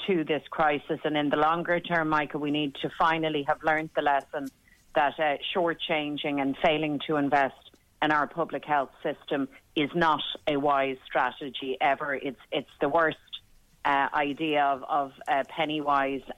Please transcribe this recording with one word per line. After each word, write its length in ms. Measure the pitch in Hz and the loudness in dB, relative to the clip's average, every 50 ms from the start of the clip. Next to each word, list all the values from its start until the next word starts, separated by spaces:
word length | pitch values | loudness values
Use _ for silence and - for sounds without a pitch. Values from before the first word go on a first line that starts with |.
| - | -2
to 180 | - 196 170 156 | 0 0 0 2
this 200 | 147 160 139 - - | 0 -2 -2 -2 -4
crisis. 500 | - - 160 151 147 139 - - 160 139 - | -2 2 2 2 2 0 -2 -4 -6 -4 -2
And 140 | 156 151 151 | -2 0 0
in 120 | 147 147 | 0 2
the 60 | 147 | 2
longer 460 | 147 151 156 165 170 170 165 175 175 | 2 4 2 2 2 0 0 0 0
term, 260 | 170 - 175 170 160 156 | 0 0 0 0 2 2
Michael, 320 | 156 151 151 147 - 151 | 2 0 0 0 -4 -4
we 120 | 147 147 | -2 -2
need 240 | 143 151 151 143 139 - - | 0 0 -2 -2 -4 -6 -6
to 60 | 147 - - | -6 -2 2
finally 460 | 180 165 160 165 160 156 156 151 139 | 2 2 2 2 0 0 -2 -2 0
have 180 | 143 151 143 - | -2 -2 0 0
learned 260 | 160 156 156 160 156 - | 0 0 0 -2 -2 -4
the 80 | 165 147 | 0 2
lesson 440 | 151 143 139 - - - 151 139 135 - _ _ _ - _ _ _ - | 2 2 2 0 -2 -6 -8 -8 -8 -12 _ _ _ -20 _ _ _ 0
that, 240 | 160 147 139 131 - | 2 2 2 0 0
uh, 180 | 160 151 143 135 - - - | 0 0 0 -2 -4 -2 0
shortchanging 880 | 196 175 170 160 - - - 170 151 147 147 147 139 - 151 143 143 | 0 2 2 0 -2 -4 -2 -2 -2 -2 -2 -4 -4 -4 -2 -2 0
and 140 | 139 135 131 - - | 0 0 0 2 2
failing 360 | 175 151 151 156 151 147 135 - - | 2 2 2 0 -2 -2 -4 -2 -2
to 100 | 156 147 | 0 0
invest 380 | 143 139 143 143 139 127 - - - - - _ _ _ _ _ 151 | 2 2 4 2 2 2 -2 -8 -18 -20 -20 _ _ _ _ _ 0
in 80 | 151 | 2
our 160 | 151 151 143 131 | 2 2 0 0
public 360 | - 165 160 139 - 139 - | -2 -4 -4 -2 -4 -6 -2
health 280 | - 151 147 135 127 - - | 0 0 0 0 -2 -6 -6
system 480 | - 165 135 - - - 165 139 135 131 - - - _ _ | -6 -6 -6 -6 -6 -4 -2 -2 -2 -4 -6 -14 -20 _ _
is 140 | 160 147 139 - | 0 0 0 2
not 260 | 170 170 160 151 143 - - - - - - | 2 4 4 4 2 0 -6 -8 -6 -4 -2
a 100 | 151 143 | -2 0
wise 400 | 139 147 143 139 135 135 131 127 - | 2 2 2 2 2 0 -2 -6 -10
strategy 720 | - - 160 135 123 120 - 156 139 117 - 139 135 127 - | -4 -2 0 0 0 -2 -6 -10 -10 -10 -8 -6 -6 -4 0
ever. 320 | - 147 139 135 151 143 139 | 0 0 0 0 -2 -4 -4
It's, 260 | 131 - 143 123 - - - | -4 -4 -6 -8 -8 -10 -6
it's 180 | - 156 135 - - - | -6 -6 -6 -6 -6 -4
the 100 | - 143 | -2 0
worst, 280 | 143 170 165 156 151 - - _ - - - _ - - _ _ _ _ - | 2 2 2 2 0 -4 -10 _ -18 -18 -18 _ -20 -20 _ _ _ _ 0
uh, 260 | 151 143 139 139 123 - | 0 2 2 2 0 0
idea 500 | 151 147 143 139 135 160 156 151 147 143 | 0 0 0 -2 -2 -2 0 2 2 2
of, 200 | 143 139 131 127 | 2 0 -2 -2
of, 300 | - 151 147 143 135 135 - - - | -2 -2 -2 -2 -2 -6 -10 -4 -2
uh, 160 | 151 139 131 - | 0 0 0 -2
penny 320 | - - 160 151 151 156 | -4 -4 -2 -2 -2 -2
wise 400 | 143 143 143 139 139 135 139 135 - - - | 0 2 2 2 2 0 -2 -4 -6 -10 -8